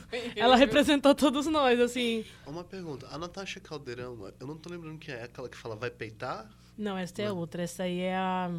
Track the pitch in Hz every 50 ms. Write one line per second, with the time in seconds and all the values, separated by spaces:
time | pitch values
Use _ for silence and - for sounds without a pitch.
0 | - - 226 247 226 240 - 208 220 247 254 240 277 220 226 294 254 294 294 285
1 | - 320 285 - 262 302 247 294 269 320 311 302 277 254 240 240 240 240 247 254
2 | 240 233 226 220 214 - - - - 143 147 175 175 170 190 190 175 160 139 117
3 | - 107 139 147 175 175 175 196 196 190 - 190 - - 156 147 139 127 117 123
4 | 123 127 123 113 98 98 - - 127 139 156 160 - 175 175 175 165 156 160 156
5 | - 151 131 117 120 120 - - 127 117 - - - 117 110 107 123 120 120 -
6 | 120 107 110 - 131 131 160 208 220 214 - - - - - - 208 208 190 185
7 | 185 175 - - 208 208 196 175 170 165 - 175 175 170 - - 185 180 180 180
8 | 180 185 185 185 190 185 185 185 180 180 175